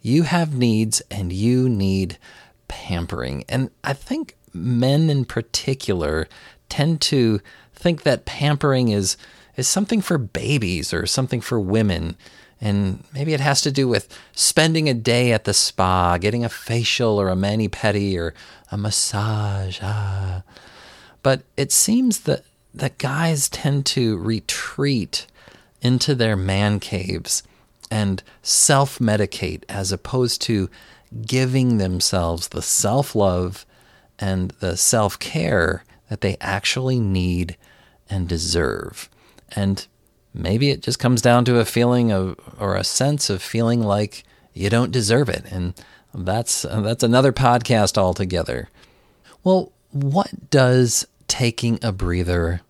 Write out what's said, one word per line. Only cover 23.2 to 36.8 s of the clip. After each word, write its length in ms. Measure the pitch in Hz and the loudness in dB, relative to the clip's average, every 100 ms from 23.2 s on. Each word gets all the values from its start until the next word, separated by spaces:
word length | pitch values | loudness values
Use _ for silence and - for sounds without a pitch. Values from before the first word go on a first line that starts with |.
| 165 151 131 | 0 0 -2
tend 360 | - 143 139 135 | -2 -2 0 0
to 280 | - 117 104 | 0 0 0
retreat 1120 | 104 110 - - - - 139 131 95 - - _ - - _ _ | -2 -4 -4 -8 -8 -2 0 0 -2 -6 -10 _ -20 -20 _ _
into 340 | 123 127 - 135 | 0 2 2 2
their 220 | 113 104 | 2 2
man 420 | 95 95 104 104 | 0 2 2 0
caves 640 | - 98 92 92 - - - _ _ _ - | -2 -6 -4 -4 -4 -6 -6 _ _ _ -6
and 340 | 110 101 92 - _ | -2 0 -2 -6 _
self-medicate 1200 | - - - 139 139 - 117 107 101 - 90 - - | -2 2 4 4 2 0 0 2 0 -2 -6 -6 -10
as 220 | 101 95 | -6 -4
opposed 500 | 98 - 131 123 - | -4 -4 -2 0 -2
to 260 | - 110 92 - - - _ 117 110 | -2 0 0 -6 -20 -20 _ -12 -2
giving 520 | 127 131 131 127 113 | 0 2 2 4 2
themselves 720 | 95 90 - 95 85 82 - | 2 0 0 0 0 -2 -6
the 120 | - | -8
self-love 1040 | - - 104 123 139 110 98 90 90 95 - _ _ _ _ - | -4 -2 0 0 0 2 2 2 -2 -6 -18 _ _ _ _ -8
and 320 | 98 95 90 - | -4 -2 -4 -4
the 160 | 92 87 | -4 0
self-care 1080 | - 117 104 - - 160 165 110 85 - - - _ | 2 2 2 -2 -8 -4 0 0 0 -6 -8 -20 _
that 120 | 104 | -4
they 160 | 98 - | -4 -4
actually 580 | - 98 - - | -4 -4 -2 -4